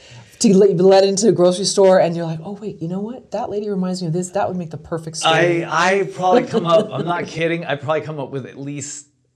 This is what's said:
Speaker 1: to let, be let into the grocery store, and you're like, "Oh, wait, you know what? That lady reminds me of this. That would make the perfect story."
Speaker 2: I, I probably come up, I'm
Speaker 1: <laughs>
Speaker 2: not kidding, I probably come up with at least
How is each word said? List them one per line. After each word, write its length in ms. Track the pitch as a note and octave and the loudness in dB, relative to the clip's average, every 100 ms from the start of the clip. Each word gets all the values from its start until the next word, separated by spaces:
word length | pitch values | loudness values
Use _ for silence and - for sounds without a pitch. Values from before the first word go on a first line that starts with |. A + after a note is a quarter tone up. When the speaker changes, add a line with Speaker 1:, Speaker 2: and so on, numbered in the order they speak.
| - - - - | -20 -20 -18 0
Speaker 1:
to 140 | A#3 | 4
let, 220 | F#3+ G3+ F3 | 6 6 6
be 60 | |
let 220 | F#3+ G3 | 6 6
into 220 | G3 G3 A3 | 4 2 2
the 60 | |
grocery 320 | E3 F3+ F3+ | 4 4 2
store, 360 | F#3+ - F#3+ F#3 | 0 4 6 6
and 140 | E3 | 2
you're 120 | E3+ E3+ | -2 -6
like, 140 | D#3+ | -8
"Oh, 100 | E3+ | -10
wait, 300 | G3+ G#3 - | -12 -12 -10
you 60 | E3 | -8
know 120 | F#3 | -6
what? 300 | G#3+ B3 - | -8 -10 -10
That 180 | G3+ A#3+ | -8 -6
lady 220 | G3+ G#3 | -6 -4
reminds 320 | G3 F#3 F#3 | -4 -4 -4
me 60 | F3 | -4
of 40 | |
this. 180 | E3+ F3+ | -4 -4
That 180 | G3 G#3 | -4 -4
would 80 | F#3 | -4
make 120 | E3 | -8
the 60 | D#3 | -12
perfect 400 | - E3 D#3+ D#3+ | -10 -10 -10 -4
story." 480 | E3 D#3+ F3 E3+ | 0 2 2 0
Speaker 2:
I, 360 | - D#3+ F3+ G3 | -2 0 2 0
I 40 | |
probably 400 | F#3 - F#3 A#3+ | -2 -2 2 2
come 220 | B3+ A3+ E3+ | 2 -2 2
up, 240 | E3 - | 2 2
I'm 160 | - E3+ | -4 -6
Speaker 1:
<laughs> 80 | |
Speaker 2:
not 120 | F3 D3 | -6 -6
kidding, 380 | D3 E3 E3 | -4 -2 -2
I 120 | C3+ C#3+ | -4 -6
probably 260 | C#3 D#3 | -2 -4
come 160 | C#3 D#3 | -4 -10
up 120 | B2+ | -10
with 140 | C3+ | -10
at 140 | A2 - | -12 -12
least 480 | C#3 C#3+ - - - _ _ | -12 -12 -12 -16 -20 _ _